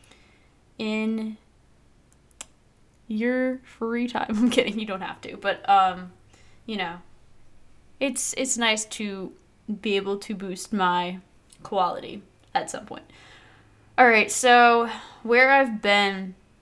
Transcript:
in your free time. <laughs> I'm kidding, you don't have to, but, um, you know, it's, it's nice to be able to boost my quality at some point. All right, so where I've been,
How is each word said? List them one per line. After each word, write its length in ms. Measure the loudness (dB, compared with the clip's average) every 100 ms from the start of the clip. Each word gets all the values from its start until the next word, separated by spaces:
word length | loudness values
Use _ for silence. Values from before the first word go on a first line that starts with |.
| _ _ _ _ _ _ _ -10
in 580 | -4 -2 -2 -4 -6 -12 _ _ _ _ _ _ _ _ _ _ -20 _ _ _ _ _ -8
your 540 | -4 -2 0 -2 -4
free 460 | -12 -10 -6 -4 -4
time. 180 | -4 -4
<laughs> 40 | 2
I'm 140 | 2
kidding, 300 | 2 0 -4
you 60 | -6
don't 140 | -8
have 200 | -10 -12
to, 160 | -14 -6
but, 300 | -4 -4 4
um, 420 | 4 4 0 -14 -20 _ _ -20 -20 -10
you 100 | -8
know, 200 | -8 -10 -18 -20 -20 -20 -20 -20 -20 -20 _ -6
it's, 340 | -4 -4 -6 -6
it's 220 | -4 -2
nice 260 | 0 -2
to 480 | -4 -8 -8 -8 -12 -16 _ _ -12 -6
be 160 | -2 -2
able 220 | -2 -6
to 160 | -6
boost 380 | -10 -8 -10 -6
my 460 | -2 0 0 -2 -8 -16 _ _ -20
quality 600 | -6 -2 -2 -2 -10 -14 -18 _ _
at 160 | -6 -6
some 140 | -12
point. 200 | -14 -18 -18 -20 -20 -20 -20 -20 _ _ _ 4
All 100 | 6
right, 220 | 6 2
so 600 | 0 6 8 8 6 0 -6 -16 -14
where 280 | 2 4 6
I've 300 | 6 4 0
been, 540 | 2 2 2 -2 -10 -14 _ _